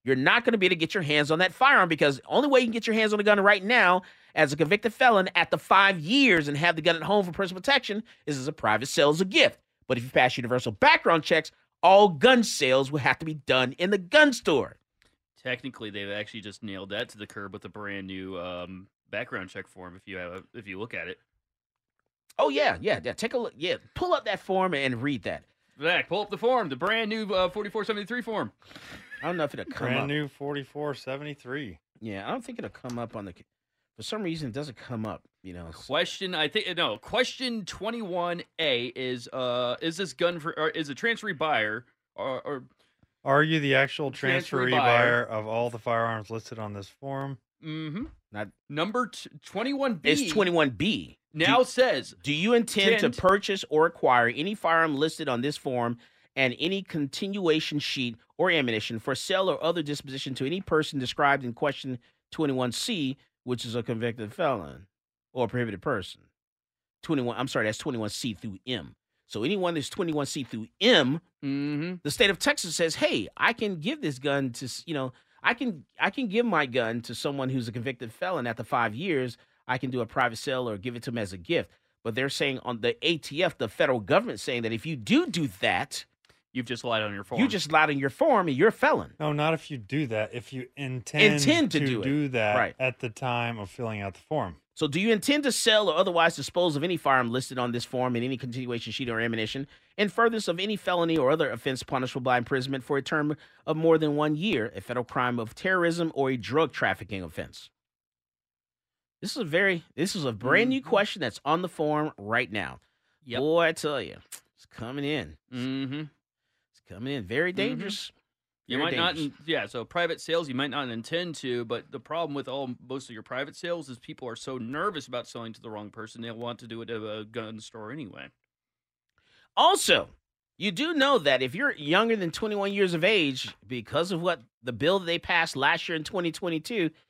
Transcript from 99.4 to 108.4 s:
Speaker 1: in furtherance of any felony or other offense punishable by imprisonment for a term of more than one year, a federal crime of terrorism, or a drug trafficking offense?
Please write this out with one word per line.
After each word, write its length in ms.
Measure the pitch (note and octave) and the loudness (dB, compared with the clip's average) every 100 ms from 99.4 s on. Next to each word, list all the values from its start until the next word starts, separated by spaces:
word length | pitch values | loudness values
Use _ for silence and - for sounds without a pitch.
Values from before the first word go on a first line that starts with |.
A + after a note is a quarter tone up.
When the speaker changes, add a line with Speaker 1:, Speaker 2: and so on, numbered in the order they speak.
| A2+ C3+ C#3 - _ - | -4 -6 -10 -14 _ -4
Speaker 1:
in 120 | G3+ | -2
furtherance 380 | - A#3 A3+ G3+ | 2 2 2 -2
of 120 | F3 | -2
any 160 | G3+ G#3 | -2 -4
felony 420 | - F3+ E3+ D#3+ | 0 2 2 4
or 120 | C#3 | 4
other 200 | D#3+ C#3+ | 4 0
offense 320 | A2+ C#3+ C3 | -2 -4 -4
punishable 380 | - C3+ B2+ C#3 | -4 -4 -4 -2
by 160 | B2+ B2 | 0 0
imprisonment 460 | A#2+ C3+ C3 C3+ | 2 -2 -2 -6
for 140 | B2+ C#3 | -2 -2
a 40 | |
term 360 | B2+ D#3+ D3 D3+ - _ - | 0 0 0 -4 -10 _ -4
of 120 | D#3 | 2
more 200 | E3 D#3+ | 4 6
than 180 | D#3 D3 | 4 2
one 200 | D3+ D3+ | 2 0
year, 360 | G3+ C3+ A2 G2 | 0 0 -2 -6
a 60 | |
federal 240 | - B2 A#2+ | -6 -6 -2
crime 340 | - B2 A#2+ | 0 0 0
of 160 | A2+ - | -4 -4
terrorism, 560 | F#3 F#3+ E3+ E3 E3 C#3+ | 0 2 2 0 -2 0
or 160 | C3+ | 0
a 60 | C3 | -2
drug 360 | G2 C#3 D#3 | 0 0 0
trafficking 480 | - A2+ F#2+ - G2 | 0 -2 -2 -6 -8
offense? 480 | E2+ - D#2+ - - _ _ _ _ _ _ _ | -8 -10 -12 -14 -20 _ _ _ _ _ _ _